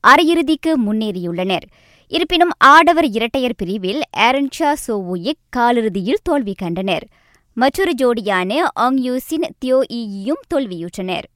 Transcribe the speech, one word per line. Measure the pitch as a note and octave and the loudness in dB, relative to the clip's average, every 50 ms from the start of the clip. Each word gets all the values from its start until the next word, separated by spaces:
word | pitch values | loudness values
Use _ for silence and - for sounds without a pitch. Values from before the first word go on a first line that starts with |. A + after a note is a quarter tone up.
| - G#3+ | 6 6
அரையிறுதிக்கு | C4 D4+ F4 D4+ E4+ E4+ D#4 C4 D#4 C#4 - D#4+ D#4+ C4+ A#3 | 6 6 6 4 2 2 2 0 -2 -2 0 -2 0 0 0
முன்னேறியுள்ளனர். | G3+ G#3+ G#3+ A3 G#3+ F#3+ F#3 F3 E3+ E3+ E3+ F#3 F#3+ F#3 E3 - - _ _ _ _ _ _ _ _ | 0 -2 -2 -2 -4 -4 -6 -6 -6 -4 -4 -2 -2 -2 -4 -6 -10 _ _ _ _ _ _ _ _
இருப்பினும், | - - F4+ D#4 F4+ D#4+ F4 F4 - _ | -2 -2 -2 2 4 2 4 2 2 _
ஆடவர் | - C4 C#4+ D#4+ E4+ D#4 E4 D#4 E4+ | 6 8 8 8 8 6 4 2 2
இரட்டையர் | C4+ G3 A3+ A3+ A#3 - G#3+ B3 B3 G3+ _ | 0 0 -2 -4 -2 -2 -2 -2 -2 -4 _
பிரிவில் | G3 E3+ G3 G#3+ F#3 F#3 G#3 D4 D4+ _ | -6 -6 -6 -4 -4 -4 -4 -4 -6 _
ஆரன் | - - G3+ A#3 C4 C4+ C#4 C4+ | -2 2 2 2 2 2 -2 -4
சா | - - E4 C#4+ D4 D4+ - - | -4 -2 0 0 0 -2 -4 -6
சோவுயிக் | A3 G3+ F#3+ F3 F3+ F3+ E3+ A#3 D#4 _ _ _ - B3 | -6 -4 -4 -6 -6 -6 -4 -6 -6 _ _ _ -2 0
காலிறுதியில் | A#3 A#3+ B3 A#3+ A3+ A3 F#3 G3+ F3+ G3 D#4 G#4+ _ | 2 2 2 2 0 0 -2 -2 -2 -2 -2 -2 _
தோல்வி | - D#4+ C#4+ B3 G3+ G3 | 0 0 0 0 -4 -6
கண்டனர். | - F#3+ E3+ E3+ F3+ F#3+ F#3+ F3+ - - _ _ _ _ _ _ _ _ _ _ | -6 -6 -6 -4 -4 -2 -2 -4 -4 -4 _ _ _ _ _ _ _ _ _ _
மற்றொரு | A#3+ B3 C#4 - - D4 F4 E4+ B3 | 0 0 0 2 0 -2 -2 0 0
ஜோடியான | C4+ B3 A#3+ A3+ G3 G3+ G3 F#3 F3+ F#3 G#3+ D4 - - - | 0 0 0 -2 -2 -2 -2 -2 -2 -2 -2 -2 -2 -2 -2
ஆங் | - A3+ B3 C4 C4+ B3+ | -2 -2 0 0 0 -2
யூசின் | B3+ B3 C4 B3+ - D#4+ D#4 F4 - - _ - | -2 -4 -6 -6 -6 -4 -4 -4 -6 -8 _ -2
தியோ | B3+ B3+ C4 C4+ - | 0 0 0 0 0
ஈயும் | - A#3 A#3 G#3 G3 G3 G3 A3+ D#4 C5+ B4+ _ E4+ | -4 -10 -8 -10 -10 -8 -4 -4 -4 -6 -6 _ -4
தோல்வியுற்றனர். | C#4 C#4 G#3 F3+ E3+ E3 F3 - - F#3+ F#3 F#3 D#3 - - _ | -4 -4 -4 -8 -10 -10 -10 -10 -8 -6 -6 -6 -8 -8 -12 _